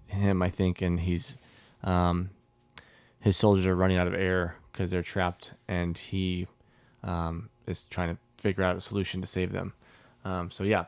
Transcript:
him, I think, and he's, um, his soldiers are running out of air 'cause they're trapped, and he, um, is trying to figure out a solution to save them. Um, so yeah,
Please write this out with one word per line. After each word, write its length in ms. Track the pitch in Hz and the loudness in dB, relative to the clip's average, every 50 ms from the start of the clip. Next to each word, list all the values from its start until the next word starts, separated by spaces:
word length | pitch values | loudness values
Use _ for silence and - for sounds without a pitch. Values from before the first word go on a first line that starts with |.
| - | -12
him, 340 | - - 98 101 101 95 90 | -6 -2 0 2 2 4 2
I 80 | 90 87 | 2 0
think, 320 | - - 95 90 87 - | 0 0 0 0 0 0
and 180 | 95 90 87 85 | 0 0 0 0
he's, 360 | 85 90 87 85 - - - - - - - - - - - - - | 0 0 0 0 -2 -6 -12 -16 -20 -20 -20 -20 -20 -20 -16 -6 -2
um, 460 | 92 92 90 87 87 87 87 90 95 - _ _ _ _ _ _ _ - - - - - - - _ _ - | 2 2 4 4 4 2 0 -2 -4 -10 _ _ _ _ _ _ _ -20 -20 -20 -20 -20 -20 -20 _ _ 0
his 160 | - 107 95 | 2 2 4
soldiers 280 | - - 107 101 95 92 | 6 6 6 6 6 4
are 100 | 95 92 | 2 2
running 220 | 90 95 95 92 | 4 4 4 4
out 100 | 90 90 | 4 2
of 60 | 90 92 | 0 0
air 420 | 92 95 92 92 92 87 85 - - - - - | 0 0 2 2 2 0 -2 -4 -10 -18 -12 -6
'cause 180 | - 95 87 | -4 -2 -2
they're 100 | 92 90 85 | -2 -2 -2
trapped, 500 | - - 101 90 87 85 - - - - - _ | -2 -2 0 0 0 -2 -6 -12 -20 -20 -14 _
and 300 | - 98 87 87 87 82 | -4 -2 -2 -2 -2 -4
he, 500 | - - - - 95 95 92 90 87 87 - _ _ _ _ _ _ _ _ _ _ - | -6 -8 -6 -4 -2 -2 0 -2 -2 -4 -8 _ _ _ _ _ _ _ _ _ _ -8
um, 460 | 95 87 85 85 82 85 85 107 - _ _ - | -4 -4 -2 -2 -4 -4 -8 -10 -14 _ _ -8
is 200 | - 87 - - | -8 -8 -8 -8
trying 280 | - - - 90 85 87 | -8 -6 -4 -4 -4 -4
to 40 | - _ _ _ | -6 _ _ _
figure 260 | - - 104 95 - 95 | -4 -2 -2 0 2 2
out 120 | 92 90 | 2 0
a 60 | 92 | 0
solution 380 | - - 101 101 92 - - 92 | -4 -4 -2 -2 -2 -2 -4 -6
to 60 | 92 | -6
save 240 | - - 95 92 92 | -4 -2 -2 -2 -2
them. 220 | 95 92 92 95 - _ _ - - - - - _ _ - | -2 -4 -6 -8 -10 _ _ -20 -20 -20 -20 -20 _ _ -8
Um, 260 | 95 92 90 87 87 | -6 -6 -4 -6 -6
so 140 | - - 98 | -6 -2 0
yeah, 180 | 104 107 92 87 | 2 2 2 0